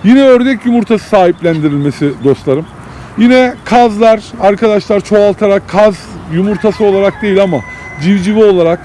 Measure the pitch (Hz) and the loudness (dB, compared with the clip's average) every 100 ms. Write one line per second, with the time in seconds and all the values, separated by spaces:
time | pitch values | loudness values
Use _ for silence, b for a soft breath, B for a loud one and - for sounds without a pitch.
0 | 190 262 269 247 240 247 240 240 208 220 | 4 4 6 4 2 -2 -2 -2 0 -2
1 | - 208 175 175 170 160 151 143 143 131 | 0 2 2 0 -2 -2 -2 -2 -4 -2
2 | 143 131 127 135 - 135 165 - B B | -4 -2 -2 -2 -2 -4 -4 -16 B B
3 | B - 233 254 254 247 - 240 240 208 | B 0 2 4 0 -4 -2 2 2 2
4 | 226 220 - - 196 202 220 208 - 202 | 2 2 -2 -2 -2 0 0 -2 -2 -4
5 | - 208 208 190 214 196 - 180 214 190 | 0 2 2 0 0 -2 -2 2 2 0
6 | - - - 160 196 208 220 196 208 196 | -12 -18 -8 -4 -2 -2 -4 0 0 2
7 | 196 - 208 190 196 151 104 B B - | -2 -2 -2 0 0 -2 -8 B B -6
8 | 151 202 180 214 214 185 165 170 | -2 0 0 2 2 2 0 -2